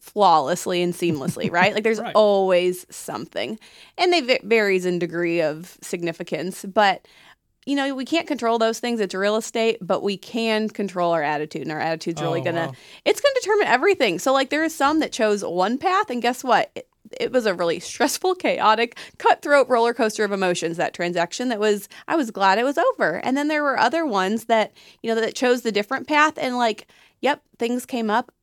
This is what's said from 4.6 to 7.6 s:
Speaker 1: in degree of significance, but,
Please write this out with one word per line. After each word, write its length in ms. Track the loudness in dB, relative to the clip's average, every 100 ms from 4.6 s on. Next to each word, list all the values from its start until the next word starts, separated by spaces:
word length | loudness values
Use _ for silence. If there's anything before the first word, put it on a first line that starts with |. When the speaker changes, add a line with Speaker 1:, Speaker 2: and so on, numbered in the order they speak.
| 4 2 0
Speaker 1:
in 100 | -2
degree 420 | -2 -2 -2 0
of 360 | 0 -4 -10 -18
significance, 800 | -10 -6 -4 -6 -6 -6 -6 -8 -4
but, 400 | 2 2 2 -6 _ -20 _ _ _